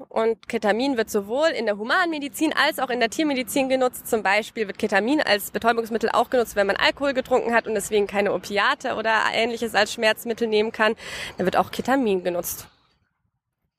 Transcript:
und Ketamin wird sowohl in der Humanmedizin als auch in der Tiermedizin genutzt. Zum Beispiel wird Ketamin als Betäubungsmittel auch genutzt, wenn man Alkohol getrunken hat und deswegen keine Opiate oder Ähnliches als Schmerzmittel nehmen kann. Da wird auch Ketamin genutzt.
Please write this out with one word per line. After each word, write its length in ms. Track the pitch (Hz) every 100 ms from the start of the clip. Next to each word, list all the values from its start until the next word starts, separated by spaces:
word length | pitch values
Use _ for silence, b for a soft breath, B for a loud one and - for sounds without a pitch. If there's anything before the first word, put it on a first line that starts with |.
| -
und 400 | 220 226 226 -
Ketamin 480 | 226 208 214 277 233
wird 120 | -
sowohl 380 | 214 202 254 320 -
in 80 | 226
der 120 | 202
Humanmedizin 720 | 226 349 349 302 277 - 311
als 280 | - 285 302
auch 100 | 262
in 100 | 247
der 100 | 226
Tiermedizin 600 | - 311 254 254 285 262
genutzt. 400 | 262 254 - -
Zum 140 | 226
Beispiel 440 | 190 208 220 233 196
wird 100 | -
Ketamin 440 | 208 196 214 302
als 300 | - 208 -
Betäubungsmittel 580 | 208 233 233 220 220 226
auch 180 | - 233
genutzt, 280 | 254 226 208
wenn 100 | 196
man 80 | -
Alkohol 380 | 302 - 277
getrunken 400 | 254 - 254 -
hat 120 | 233 -
und 100 | 214
deswegen 300 | - 214 196
keine 280 | 202 202
Opiate 640 | 175 - 196 226 294 247 220
oder 180 | 220 220 -
Ähnliches 400 | - 233 233 233
als 200 | - 208
Schmerzmittel 560 | - 220 220 240 220 226
nehmen 240 | 214 214
kann. 220 | - 220 - B B B B
Da 80 | 180
wird 100 | -
auch 160 | 185
Ketamin 540 | - 240 269 226 190 180
genutzt. 420 | 175 170 - - _ _ _ _ _ _ _ _ _ _